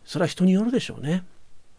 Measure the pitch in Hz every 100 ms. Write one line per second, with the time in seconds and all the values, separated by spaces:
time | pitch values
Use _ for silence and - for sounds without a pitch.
0 | - 180 160 - 185 185 226 254 - -
1 | 139 185 - - - - -